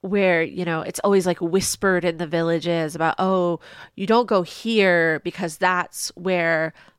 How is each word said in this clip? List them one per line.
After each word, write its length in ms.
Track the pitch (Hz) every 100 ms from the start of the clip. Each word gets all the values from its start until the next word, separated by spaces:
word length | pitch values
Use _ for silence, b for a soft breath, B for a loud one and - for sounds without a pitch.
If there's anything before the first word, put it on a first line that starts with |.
where, 380 | 190 202 190 170
you 220 | 160 175
know, 180 | 170 160
it's 180 | - -
always, 260 | 202 196 180
like, 140 | 170
whispered 640 | 170 190 - - 196 180
in 140 | 175 165
the 80 | 165
villages 640 | 165 165 165 170 170 156
about, 220 | 160 160 -
"Oh, 400 | 190 185 175 165 B B B -
you 100 | 196
don't 200 | 233 233
go 140 | 202
here 800 | 170 - 226 220 190 175 165 156
because 320 | 175 - 175 -
that's 520 | 185 180 - - -
where 580 | - 180 180 165 160 160 b b